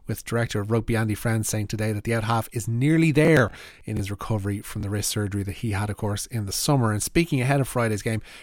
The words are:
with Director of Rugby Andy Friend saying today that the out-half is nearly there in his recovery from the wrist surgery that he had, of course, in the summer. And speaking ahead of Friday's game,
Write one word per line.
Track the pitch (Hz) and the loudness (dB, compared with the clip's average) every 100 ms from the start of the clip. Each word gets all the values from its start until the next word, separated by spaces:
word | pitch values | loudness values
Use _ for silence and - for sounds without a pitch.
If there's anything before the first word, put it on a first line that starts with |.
| - | -10
with | 110 - | -10 -4
Director | 117 117 - | -2 0 -2
of | 101 | 0
Rugby | 113 113 113 | 0 2 0
Andy | 113 101 | 0 0
Friend | 117 110 107 | 0 0 0
saying | 110 101 | -2 -2
today | 107 107 | -2 -2
that | 101 | -2
the | 110 | 0
out-half | 117 110 123 - | 0 2 0 -2
is | 117 107 | -4 -2
nearly | 117 143 165 165 | 2 4 6 6
there | 147 156 151 104 - - - - | 6 6 6 4 -2 -18 -14 -6
in | 107 | -4
his | 98 | -4
recovery | 101 - 110 98 101 | -6 -2 -2 -2 -4
from | - 110 | -6 -8
the | 104 | -4
wrist | 104 - | -4 -2
surgery | 110 104 101 | -2 -2 -2
that | 98 | -4
he | - 117 | -4 -2
had, | 95 104 | -2 -2
of | 101 | -2
course, | 107 101 - | -4 -4 -4
in | 117 101 | -6 -4
the | |
summer. | - - 143 113 | -2 2 2 2
And | 104 | 0
speaking | - 170 170 135 | 0 0 2 2
ahead | 123 143 | 2 2
of | 127 | 2
Friday's | 123 113 104 | 0 0 0
game, | 120 110 - - | -2 -4 -6 -16